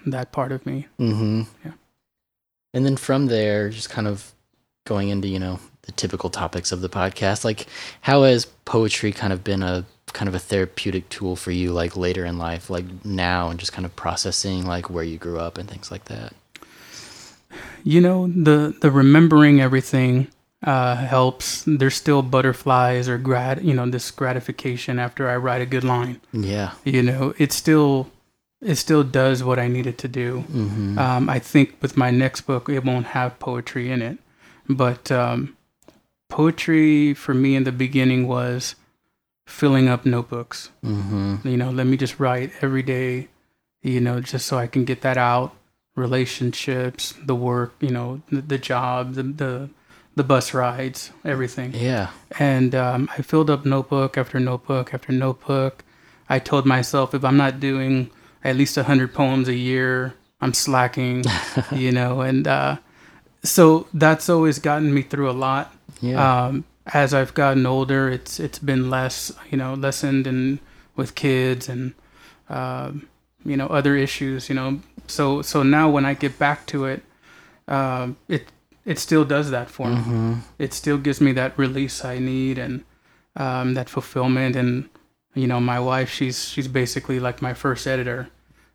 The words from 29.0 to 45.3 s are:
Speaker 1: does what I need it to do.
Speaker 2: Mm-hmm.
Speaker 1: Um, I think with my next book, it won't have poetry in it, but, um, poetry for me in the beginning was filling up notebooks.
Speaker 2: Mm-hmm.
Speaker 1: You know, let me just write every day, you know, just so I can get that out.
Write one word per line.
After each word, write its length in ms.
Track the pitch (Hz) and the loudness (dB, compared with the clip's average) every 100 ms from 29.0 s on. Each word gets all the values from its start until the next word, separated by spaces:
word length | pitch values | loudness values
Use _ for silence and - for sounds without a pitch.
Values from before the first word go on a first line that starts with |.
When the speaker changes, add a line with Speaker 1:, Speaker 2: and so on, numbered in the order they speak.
Speaker 1:
does 400 | 139 131 131 131 | 4 2 2 2
what 140 | 127 127 | 0 0
I 100 | 120 | 0
need 200 | 123 123 | -2 -2
it 100 | 120 | -6
to 80 | 135 | -8
do. 380 | 123 120 123 - | -6 -4 -6 -6
Speaker 2:
Mm-hmm. 480 | 139 104 104 101 104 | -2 -2 -2 -2 0
Speaker 1:
Um, 300 | 131 127 131 | 2 2 2
I 80 | 127 | 0
think 380 | - 151 135 - | 2 4 4 2
with 160 | 135 - | -4 0
my 140 | 123 | 2
next 300 | 123 131 - | 2 0 -2
book, 280 | - 131 120 | -4 -4 -2
it 160 | 139 131 | -2 0
won't 220 | 127 120 | -2 -2
have 320 | 135 127 - | -2 -4 -4
poetry 520 | - 123 117 - 123 | -8 -8 -8 -8 -4
in 120 | 127 | -4
it, 160 | 117 175 _ _ _ _ - | -4 -8 _ _ _ _ -4
but, 420 | 135 127 123 - | 0 0 0 -2
um, 460 | 127 120 120 139 - _ _ _ _ _ _ _ | 0 0 -2 -6 -12 _ _ _ _ _ _ _
poetry 840 | - 156 160 - 160 156 151 147 139 | 0 2 2 0 4 6 6 4 0
for 180 | - | -2
me 220 | 131 135 135 | 2 4 4
in 80 | |
the 80 | 131 | 0
beginning 560 | 123 127 135 131 127 123 | 0 0 2 2 2 0
was 480 | 123 123 123 - - _ _ _ _ _ _ _ | -2 -2 -4 -6 -12 _ _ _ _ _ _ _
filling 420 | - 147 135 131 | 0 4 6 4
up 160 | 123 131 | 4 2
notebooks. 640 | 120 120 120 120 - - _ 117 | 0 -2 -8 -10 -14 -16 _ -4
Speaker 2:
Mm-hmm. 520 | 104 98 104 98 101 135 | -4 -2 -2 -2 -2 -2
Speaker 1:
You 100 | 123 | -2
know, 140 | 127 | 0
let 160 | 131 127 | 0 2
me 100 | 131 | 2
just 220 | 131 - | 0 -2
write 320 | 135 123 131 - | -2 -2 -6 -4
every 220 | 139 135 | -2 -2
day, 440 | 131 127 127 127 131 _ _ _ _ _ | -2 -2 -2 -4 -8 _ _ _ _ _
you 180 | 135 127 | -4 0
know, 220 | 123 123 | 0 -2
just 240 | 123 131 - | -4 -8 -4
so 120 | 135 | -4
I 80 | 120 | -2
can 180 | 135 123 | -2 -2
get 160 | 127 | -2
that 160 | 131 127 | 0 2
out. 380 | 123 | 2